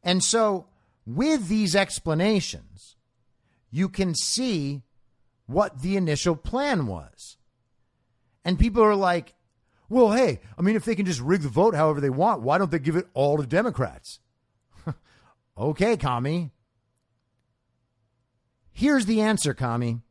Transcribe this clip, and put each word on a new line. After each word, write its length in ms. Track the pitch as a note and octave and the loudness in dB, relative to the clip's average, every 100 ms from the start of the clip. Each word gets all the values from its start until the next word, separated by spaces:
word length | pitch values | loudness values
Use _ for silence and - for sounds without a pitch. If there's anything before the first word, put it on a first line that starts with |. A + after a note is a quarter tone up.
And 200 | - F3+ | 0 0
so 440 | - A3+ A3 F#3+ - _ _ _ - | 2 2 2 0 -6 _ _ _ -10
with 420 | B2+ C#4 D#4 F3+ | -2 2 2 0
these 280 | G#3+ G#3 F3+ | 0 2 2
explanations, 1200 | F#3+ - - D#3 G3 G#3+ - - - - - _ _ _ _ _ _ _ _ | 0 -4 -4 0 2 0 -2 -10 -16 -20 -20 _ _ _ _ _ _ _ _
you 180 | D3 F#3+ | -2 -2
can 240 | F#3+ F#3+ D#3+ | 0 -2 -2
see 680 | - - B3+ F#3 C#3 C#3+ - _ _ _ _ _ - | -4 -2 -2 -2 -4 -8 -12 _ _ _ _ _ -6
what 360 | C#3 G3+ C3+ | -2 -2 -2
the 160 | D#3 G3 | -2 0
initial 380 | F3 D3 F3 D#3+ | 0 0 0 -2
plan 500 | - B3 C#4+ A3+ B2+ | -4 -4 -2 -2 -2
was. 520 | F2+ C#2+ _ - - _ _ _ _ _ _ _ _ _ _ E3+ | -6 -12 _ -20 -20 _ _ _ _ _ _ _ _ _ _ -4
And 140 | F3+ | 2
people 240 | A#3 A3 | 2 6
are 120 | G#3+ G#3 | 4 4
like, 380 | F#3+ F3 - _ _ _ _ _ _ | 2 0 -4 _ _ _ _ _ _
"Well, 220 | B3 A#3 | 4 4
hey, 280 | A3 B3 B2 - - | 4 2 0 -8 -2
I 40 | |
mean, 140 | F3 A3 | 0 0
if 100 | - | 0
they 100 | A3 | -2
can 100 | F#3+ | -2
just 140 | D3+ | -2
rig 220 | B2 F#3+ | 0 0
the 80 | D3 | 0
vote 260 | A#2 G#3 D#3 | 2 2 4
however 240 | D#3 D3 | 0 2
they 100 | C#3 | 0
want, 320 | C3 F#3+ G3 | 0 0 0
why 160 | A#2 D#3+ | 0 0
don't 140 | G3 | 0
they 80 | D#3+ | -2
give 160 | C#3 F3 | -2 -2
it 120 | F#3 | -4
all 240 | - C#3 D3+ | -2 0 0
to 80 | C3+ | 0
Democrats?" 760 | D#3+ A#3 D#3+ A#2+ C2 - - _ _ _ _ _ - - | 0 -2 -2 -6 -6 -20 -20 _ _ _ _ _ -16 -14
<laughs> 80 | - _ _ _ _ _ - | -14 _ _ _ _ _ -8
Okay, 400 | B2 D#3 G3+ G#3+ | -6 -2 0 0
Commie. 540 | C#3+ B2 C3 E3+ D#3+ _ _ _ _ _ _ _ _ _ _ _ _ _ _ _ _ _ _ _ _ _ _ | -2 -2 -2 -4 -6 _ _ _ _ _ _ _ _ _ _ _ _ _ _ _ _ _ _ _ _ _ _
Here's 340 | - C4 C#4+ G3+ | -2 2 2 2
the 140 | A3 | 2
answer, 340 | G#3+ G#3+ D3+ | 2 0 -2
Commie. 460 | C3 B2+ A#2 A#2+ A#2 - | -2 -4 -2 -4 -6 -10